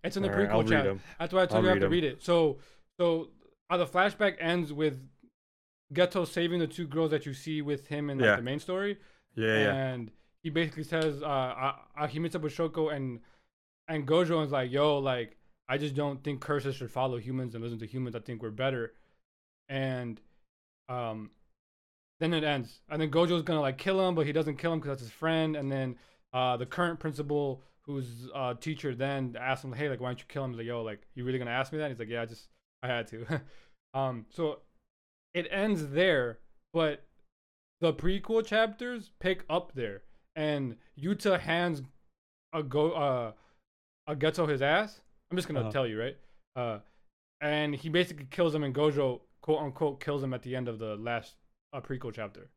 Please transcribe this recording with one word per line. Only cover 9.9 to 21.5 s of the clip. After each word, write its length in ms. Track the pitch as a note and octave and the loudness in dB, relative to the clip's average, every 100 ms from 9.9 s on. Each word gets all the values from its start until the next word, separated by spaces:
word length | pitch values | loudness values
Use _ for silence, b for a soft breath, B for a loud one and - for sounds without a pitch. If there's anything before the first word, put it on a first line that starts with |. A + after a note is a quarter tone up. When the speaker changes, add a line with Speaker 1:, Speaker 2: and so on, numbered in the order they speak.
| B2+ A2 - _ _ | -6 -10 -16 _ _
Speaker 1:
he 60 | E3 | -4
basically 320 | D#3 D#3+ D#3 | -2 -2 -4
says, 400 | D#3 E3 D#3+ C#3 | -4 0 0 -2
uh, 20 | D3+ | -2
"Ah-, 600 | C#3 B2+ B2+ C3+ - - - | 0 0 -2 -2 -4 -12 -6
Ahimitsu 420 | D3+ D3 E3 E3+ | -4 -2 -4 -2
Bushoko 540 | D#3 C#3+ E3 E3 D#3 | -4 -2 -2 0 -2
and, 280 | D3 C3 A#2 b b b _ _ _ - | -2 -4 -8 b b b _ _ _ -6
and 200 | D#3 C3+ | -4 4
Gojo 360 | E3 E3+ E3 | 4 6 2
is 80 | D3 | 2
like, 200 | C#3 B2+ | 0 0
'Yo, 280 | C3+ D3+ C#3+ | 4 4 4
like, 380 | C3+ B2 A2+ - _ _ - | 2 -2 -4 -12 _ _ -4
I 100 | C#3 | -2
just 160 | D3 C3+ | 0 0
don't 280 | C#3+ C3+ | -2 -2
think 180 | D3 C3+ | -6 -6
curses 340 | C#3+ D3 C3+ C3 | -2 -2 -2 -6
should 160 | A#2+ | -6
follow 260 | C3 C3 A#2+ | -2 0 -2
humans 380 | A2+ C3 B2 A2+ | -4 -4 -4 -6
and 80 | |
listen 160 | A#2 A#2 | -8 -8
to 80 | A2 | -8
humans. 280 | C3 B2+ A2+ | -6 -6 -6
I 40 | |
think 220 | G#2+ A#2 | -8 -8
we're 80 | A2+ | -8
better.'" 440 | G#2+ C3 C3 A2+ - _ _ _ _ _ _ - | -2 0 0 -6 -10 _ _ _ _ _ _ -6
And, 520 | C3+ C3+ B2+ A#2+ G#2+ - _ _ _ _ _ - | -4 -2 -2 -6 -10 -16 _ _ _ _ _ -8
um, 440 | B2 A#2 A2 G#2 _ _ | -4 -4 -6 -10 _ _